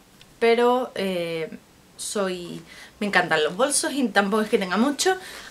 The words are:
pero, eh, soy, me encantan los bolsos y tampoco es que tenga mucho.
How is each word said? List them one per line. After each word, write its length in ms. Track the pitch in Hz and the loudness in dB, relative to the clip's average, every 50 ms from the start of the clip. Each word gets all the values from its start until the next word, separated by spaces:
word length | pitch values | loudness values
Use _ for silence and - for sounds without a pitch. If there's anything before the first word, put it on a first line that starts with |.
| - _ _ - - - - - | -20 _ _ -20 -20 -20 -4 0
pero, 520 | 233 233 233 226 240 240 247 254 254 - - | 4 4 4 6 4 4 4 2 0 -4 -6
eh, 540 | - 190 190 185 175 170 170 165 160 156 156 - - - _ _ _ - _ _ - | -4 -4 -2 -2 -2 -4 -4 -4 -4 -6 -8 -10 -14 -20 _ _ _ -20 _ _ -12
soy, 640 | - - - 214 196 190 185 180 175 170 165 170 165 - - - - - - - | -10 -6 -4 -2 -2 -2 -4 -6 -8 -10 -12 -14 -14 -16 -20 -20 -20 -18 -10 -6
me 80 | 214 202 | -4 0
encantan 360 | 196 185 175 160 165 151 151 | 2 2 2 2 2 2 2
los 120 | 151 175 | 0 0
bolsos 380 | 190 262 294 285 - - 302 262 | 0 0 0 0 0 -2 -2 0
y 140 | 285 254 214 | 0 0 0
tampoco 360 | - 202 202 196 220 214 214 | 2 2 2 2 2 0 0
es 60 | 214 | 2
que 80 | 247 202 | 0 0
tenga 200 | 190 180 180 202 | 0 0 0 2
mucho. 380 | 240 294 285 - - 381 370 370 - - - - - - | 2 2 0 0 0 0 0 0 -2 -12 -16 -16 -12 -8